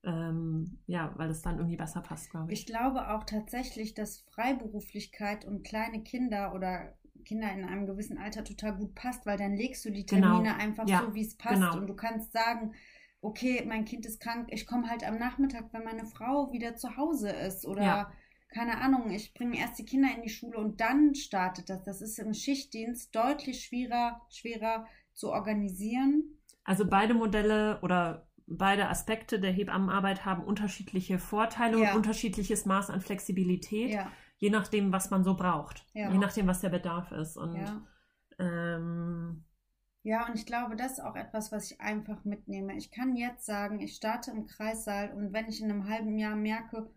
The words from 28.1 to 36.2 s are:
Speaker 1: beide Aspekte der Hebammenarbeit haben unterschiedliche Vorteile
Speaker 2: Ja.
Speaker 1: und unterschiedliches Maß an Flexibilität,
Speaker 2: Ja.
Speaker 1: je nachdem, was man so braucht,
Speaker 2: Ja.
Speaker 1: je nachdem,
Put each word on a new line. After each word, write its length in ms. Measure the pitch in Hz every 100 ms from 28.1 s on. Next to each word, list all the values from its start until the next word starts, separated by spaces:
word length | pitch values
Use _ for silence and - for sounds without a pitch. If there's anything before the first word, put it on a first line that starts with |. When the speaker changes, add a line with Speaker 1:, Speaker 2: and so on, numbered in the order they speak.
| 160 - _ -
Speaker 1:
beide 400 | 170 190 202 196
Aspekte 520 | - - 220 - 214
der 100 | 190
Hebammenarbeit 720 | 185 196 - 196 196 196 190
haben 180 | 202 180 190
unterschiedliche 760 | 208 208 - 190 185 185 180
Vorteile 600 | - 208 220 - 233 226
Speaker 2:
Ja. 80 | 208
Speaker 1:
und 60 | 208
unterschiedliches 680 | 214 226 233 190 190 202 196
Maß 240 | 190 196
an 120 | 190
Flexibilität, 880 | 185 190 - 190 180 175 - 214 247
Speaker 2:
Ja. 160 | 214 190 - - _
Speaker 1:
je 120 | 202
nachdem, 420 | 214 196 214 196
was 180 | 185 -
man 120 | 190 185
so 100 | 190
braucht, 500 | 185 160 147 - -
Speaker 2:
Ja. 160 | 214 202
Speaker 1:
je 80 |
nachdem, 300 | 190